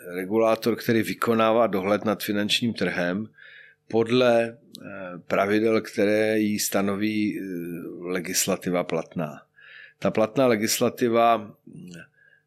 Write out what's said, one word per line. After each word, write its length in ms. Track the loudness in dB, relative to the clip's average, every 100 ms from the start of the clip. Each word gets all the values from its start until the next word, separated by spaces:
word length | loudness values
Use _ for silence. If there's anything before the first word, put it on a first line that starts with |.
| -10 -8
regulátor, 600 | -2 2 4 2 0 -2
který 280 | 0 0
vykonává 640 | 0 -2 0 2 4 4 2
dohled 380 | 2 0 0 0
nad 180 | -2
finančním 500 | -2 -2 0 0 -2
trhem 560 | -2 -2 0 -2 -2 -6 _ -20 -20 -20 _ -4
podle, 600 | 0 2 2 4 4 2
eh, 80 | -6 _ -20 -16 -12 -12 -12 -4
pravidel, 540 | 0 2 2 4 2
které 580 | 0 0 2 2 2 2
jí 200 | 0 0
stanoví, 800 | -2 0 0 0 0 0 0 -2
eh, 40 | -6 -8 -8 -10 -10 -10
legislativa 840 | -6 -4 -4 -2 -2 -2 -2 -2
platná. 580 | -2 -4 -4 -6 -6 -8 -20 _ -20 -20 -20 -6
Ta 120 | -2
platná 360 | 0 0 2 2
legislativa, 880 | 2 0 0 -2 0 0 4 4 4
mm, 540 | -2 -16 -20 -20 -18 -20 -20 _ _ _